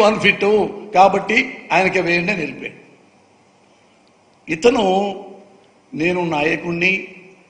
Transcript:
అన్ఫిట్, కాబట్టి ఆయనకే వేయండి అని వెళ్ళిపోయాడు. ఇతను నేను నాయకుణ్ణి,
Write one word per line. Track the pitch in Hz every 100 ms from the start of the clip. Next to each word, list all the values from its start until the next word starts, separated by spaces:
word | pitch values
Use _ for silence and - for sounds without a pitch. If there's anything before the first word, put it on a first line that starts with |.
| 214
అన్ఫిట్, | 208 254 - 202 214 185 - - 175
కాబట్టి | 196 196 175 226 - - -
ఆయనకే | 165 185 185 175
వేయండి | 175 175
అని | 196
వెళ్ళిపోయాడు. | 147 - 127 - - _ _ _ _ _ _ _ _ _ _ _ _ _ _ _ -
ఇతను | 165 233 262 190 190 202 190 - - - - _ _ _
నేను | 147 165 180 170
నాయకుణ్ణి, | 151 156 165 175 170 180 196 - - - -